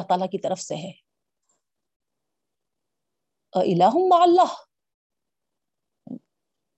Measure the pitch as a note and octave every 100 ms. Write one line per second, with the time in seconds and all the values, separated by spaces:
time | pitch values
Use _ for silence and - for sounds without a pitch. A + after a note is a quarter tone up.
0 | F#3 F3+ F#3 F#3+ - F#3+ - D3 E3+ -
1 | _ _ _ _ _ _ _ _ _ _
2 | _ _ _ _ _ _ _ _ _ _
3 | _ _ _ _ _ F#3+ F#3 E3+ F3+ C#4+
4 | F#4 F4 F4 F4 F4 - - _ _ _
5 | _ _ _ _ _ _ _ _ _ _
6 | - - _ _ _ _ _